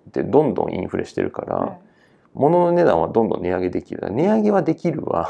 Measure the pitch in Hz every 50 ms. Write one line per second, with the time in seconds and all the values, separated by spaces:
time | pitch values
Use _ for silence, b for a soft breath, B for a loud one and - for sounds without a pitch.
0 | _ 101 - 65 78 87 110 143 156 127 90 - - 85 85 90 90 85 - 90
1 | 92 - - - - - - - - - - 50 50 - - b b b b b
2 | b b b b b b - - 131 156 170 175 175 170 175 175 170 127 87 82
3 | 80 - - 117 113 90 - - 90 87 90 92 92 90 - 90 - - - -
4 | - - 98 127 170 202 214 220 208 208 202 190 151 160 160 - - 170 147 -
5 | - - - 85 80